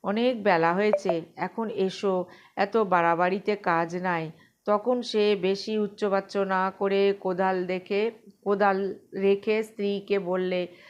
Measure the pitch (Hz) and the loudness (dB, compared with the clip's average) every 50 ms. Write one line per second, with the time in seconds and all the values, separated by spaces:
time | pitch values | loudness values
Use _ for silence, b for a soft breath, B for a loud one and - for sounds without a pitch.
0 | - 190 202 220 240 254 254 220 196 208 180 165 165 165 170 190 208 214 208 196 | -4 -2 -2 0 0 0 0 2 2 4 4 4 4 2 2 2 2 2 2 0
1 | - 190 175 165 165 - _ - 170 185 - 226 226 208 - - 190 190 185 - | 0 -2 -2 -2 -6 -10 _ -8 -8 -8 -6 -6 -8 -6 -2 -2 -2 -2 -2 -2
2 | - 196 190 180 175 B B B B B B - 196 202 - 226 214 190 185 175 | -2 0 0 0 -2 B B B B B B -2 -2 0 2 0 2 2 2 4
3 | 170 170 170 165 180 180 190 208 - - 208 202 - 190 170 165 170 165 175 180 | 4 4 4 2 2 0 0 -2 -2 -4 -4 -2 -2 0 0 0 0 -2 -4 -6
4 | 180 185 175 165 160 156 156 b b b b _ _ - 208 202 208 233 247 247 | -4 -2 -2 -2 -4 -8 -12 b b b b _ _ 0 0 0 2 0 -2 -2
5 | 233 - - 214 208 208 208 185 175 185 196 196 - 220 220 214 208 202 208 - | -2 -2 0 2 4 4 2 2 0 -2 -2 -2 -4 -4 -2 -2 -2 -2 -4 -4
6 | 214 202 196 196 196 - - 202 196 190 190 185 185 190 185 - 202 196 196 196 | -2 0 0 0 -2 -2 -2 -2 -2 0 0 0 0 -2 -2 -2 -2 0 2 2
7 | 196 202 196 196 - 185 185 175 190 190 190 185 180 180 185 180 180 - 208 202 | 2 2 2 0 -4 -4 -2 0 0 0 0 -2 -2 -4 -4 -6 -4 -4 -2 -2
8 | 214 233 226 - _ - _ _ _ 196 202 202 208 196 190 190 196 190 - - | -2 -2 -4 -10 _ -20 _ _ _ -2 0 2 2 2 2 2 -2 -4 -6 -10
9 | _ _ - 196 196 196 202 196 196 220 214 220 220 220 - - 202 202 202 196 | _ _ -8 0 2 2 2 2 0 -2 -2 -2 -2 -6 -6 -4 -2 -2 -2 -4
10 | 196 202 202 196 180 170 185 185 185 185 185 180 175 175 B B B | -2 -2 -2 -2 0 -2 -2 -2 -2 -2 -2 -2 -4 -4 B B B